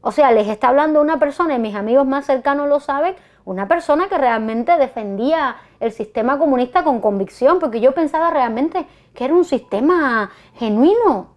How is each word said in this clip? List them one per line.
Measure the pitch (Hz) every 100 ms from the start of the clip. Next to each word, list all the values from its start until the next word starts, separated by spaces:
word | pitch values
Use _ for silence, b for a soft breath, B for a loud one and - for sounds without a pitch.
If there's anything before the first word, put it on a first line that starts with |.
O | -
sea, | 311 277
les | 226 208
está | 214 254
hablando | 269 311 302
una | 294 320
persona, | 294 277 339 254
y |
mis | 220 202
amigos | 208 254 269
más | 277 277
cercanos | 262 277 277 285
lo | 285
saben, | 285 277 330 381 b b -
una | 185 196
persona | 339 330 294 392
que | 359
realmente | 254 226 220 226 240 339
defendía | 262 - 214 196 247 320 277 226 B B
el | 226
sistema | 220 208 - 233 285
comunista | 302 254 247 370
con | 311 247
convicción, | 214 202 190 - 254 359
porque | 320 220
yo | 247
pensaba | 269 311 311 330
realmente | 320 247 220 302 370 - b b
que | - 254
era |
un | 339 349
sistema | 254 - 208 277 359 285 226 196 B B -
genuino | 233 208 294 453 427 226 -